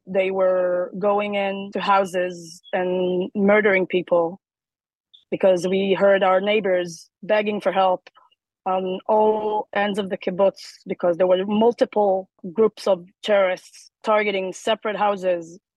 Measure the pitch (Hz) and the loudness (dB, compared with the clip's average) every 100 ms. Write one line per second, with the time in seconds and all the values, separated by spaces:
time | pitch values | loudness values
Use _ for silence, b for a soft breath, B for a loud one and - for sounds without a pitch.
0 | - 190 190 190 185 185 180 180 180 190 | -4 -2 0 0 2 2 0 -2 -4 -4
1 | 208 202 208 202 196 196 196 208 180 196 | 0 0 -2 -2 -2 -4 -8 -4 0 2
2 | 190 180 180 175 165 170 _ 190 180 185 | 2 -2 -4 -6 -14 -20 _ -4 -2 -2
3 | 180 180 190 208 202 214 208 190 180 185 | -2 -2 -4 0 2 4 4 0 0 -2
4 | 170 175 165 190 _ _ _ _ _ _ | 0 0 0 -6 _ _ _ _ _ _
5 | _ _ _ 190 196 180 185 190 196 175 | _ _ _ 0 2 2 0 -2 0 2
6 | 196 196 190 185 202 214 196 180 175 165 | 4 4 4 2 2 0 0 0 -2 -10
7 | - _ 180 214 208 208 190 190 190 180 | -20 _ -2 -2 0 -2 -2 2 2 0
8 | - b b _ _ _ 190 185 185 185 | -6 b b _ _ _ -6 -4 -4 -6
9 | - 214 214 214 214 208 - 202 208 196 | 0 2 2 0 -2 -4 -4 -4 -2 -4
10 | 190 190 - 185 196 - - - - 190 | -6 -6 -4 2 2 0 -10 -14 -10 -2
11 | 180 170 185 185 202 214 233 240 254 208 | 0 2 2 2 2 2 2 2 0 2
12 | 202 190 190 _ 190 160 220 - - 175 | 0 0 -4 _ -6 0 0 0 -2 -2
13 | 180 _ - 202 185 180 - - - _ | -4 _ 0 2 2 -2 -10 -20 -20 _
14 | - 214 208 196 185 175 - 220 220 190 | 0 0 0 -2 -4 -6 -4 -4 -4 -2
15 | 208 202 185 175 165 175 _ | -2 0 -2 -2 -6 -18 _